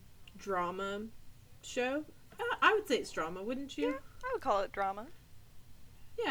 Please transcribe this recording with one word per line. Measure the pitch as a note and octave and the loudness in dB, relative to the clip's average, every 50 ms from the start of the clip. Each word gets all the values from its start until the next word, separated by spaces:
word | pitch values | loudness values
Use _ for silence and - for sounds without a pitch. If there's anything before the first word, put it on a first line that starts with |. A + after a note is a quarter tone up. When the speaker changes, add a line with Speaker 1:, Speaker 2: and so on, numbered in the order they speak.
| - - - - - - - | -16 -18 -18 -16 -16 -16 -14
Speaker 1:
drama | G3 - G3+ G3 F3+ F3+ F3 F3+ F#3+ G3 G3 G3+ G3+ G#3+ A3+ - - - - - - - - - - - | -8 -2 0 2 4 4 2 2 0 0 0 -2 -2 -4 -6 -8 -10 -12 -12 -14 -14 -16 -18 -16 -14 -10
show. | - - B3+ B3 B3+ C4+ D4+ D#4 - - - - - - - | -4 0 2 2 2 2 0 -2 -4 -10 -16 -18 -16 -6 -2
Uh, | A4 A#4+ - - | 0 0 4 8
I | - E4 G#4+ | 8 8 8
would | G#4+ - | 8 6
say | - C#4 G#3 | 4 2 2
it's | - - | 2 0
drama, | - F#3 D#3+ D#3+ F3 F#3 G3 | -2 -2 0 0 -2 -2 -2
wouldn't | A3 C4 B3+ C#4 - - - | -2 -2 -2 -4 -4 -2 0
you? | - - | 2 2
Speaker 2:
Yeah, | C5+ C5+ - - - - - B4+ | 2 0 -4 -10 -10 -6 -4 -2
I | C5 | -2
would | G#4+ - | 0 2
call | C4+ G#3+ G3 | 4 4 4
it | G3 F3+ | 4 2
drama. | - G3 G3 F#3+ G3 G3+ A3+ D#4 - - - - - - - - - - - - - - - - - - - - - - | 0 0 0 0 0 -2 -6 -10 -12 -14 -14 -14 -14 -14 -14 -14 -14 -14 -14 -12 -14 -14 -14 -14 -14 -14 -12 -8 -4 0
Speaker 1:
Yeah, | A#4 E4 | 2 2